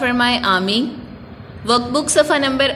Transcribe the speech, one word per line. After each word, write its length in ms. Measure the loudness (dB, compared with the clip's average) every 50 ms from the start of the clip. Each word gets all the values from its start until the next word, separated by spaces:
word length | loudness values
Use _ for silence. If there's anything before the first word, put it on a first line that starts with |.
فرمائے، 400 | 0 0 2 2 2 2 2 0
آمین۔ 460 | 2 2 2 2 2 0 0 0 0 -2 -6 -10 -14 -16 -16 -18 -16 -18 -18 -18 -18 -16 -16 -10 -2 0
ورک 220 | 2 2 2 0
بک 200 | -2 -2 0 2
صفحہ 280 | 2 2 4 4 2 2
نمبر 320 | 2 0 2 2 0 0 0